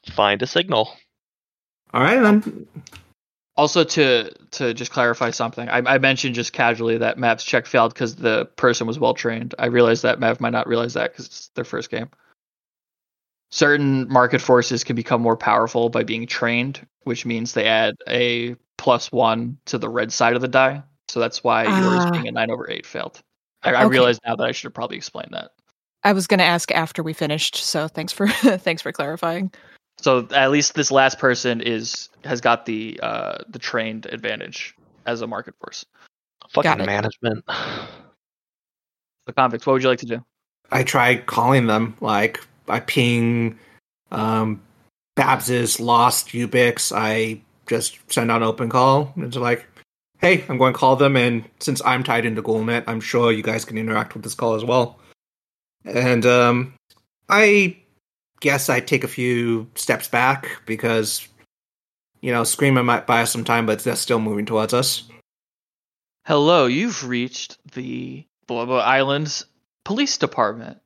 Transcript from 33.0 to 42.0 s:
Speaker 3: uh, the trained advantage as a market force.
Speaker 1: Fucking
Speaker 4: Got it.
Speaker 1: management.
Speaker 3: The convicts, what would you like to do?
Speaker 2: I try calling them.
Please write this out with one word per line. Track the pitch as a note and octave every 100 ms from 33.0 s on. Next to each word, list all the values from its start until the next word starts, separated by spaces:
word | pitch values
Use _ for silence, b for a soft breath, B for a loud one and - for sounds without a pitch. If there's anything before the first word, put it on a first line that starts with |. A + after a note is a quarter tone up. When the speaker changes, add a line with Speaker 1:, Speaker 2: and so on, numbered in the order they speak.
Speaker 3:
uh, | A2+ A2 - - -
the | -
trained | - A#2+ A2 A2 -
advantage | A2+ A2+ G#2+ - - - _ _ _ -
as | A#2
a | A2+
market | G#2+ - _
force. | - - - b b _ _ _ -
Speaker 1:
Fucking | - E3
Speaker 4:
Got | -
it. | G2+
Speaker 1:
management. | G2+ G#2+ - A#2 G#2+ - B B B B B B _ _ _ _ _ _ _ _ _ _ _ -
Speaker 3:
The |
convicts, | C3 B2+ A#2 -
what |
would | C3
you | C3
like | A#2+
to | A#2
do? | A#2 - _ _ _ _
Speaker 2:
I | B2+
try | B2+ C3+ B2 B2
calling | - - A#2+ C3+ A#2
them. | G#2+ A2 -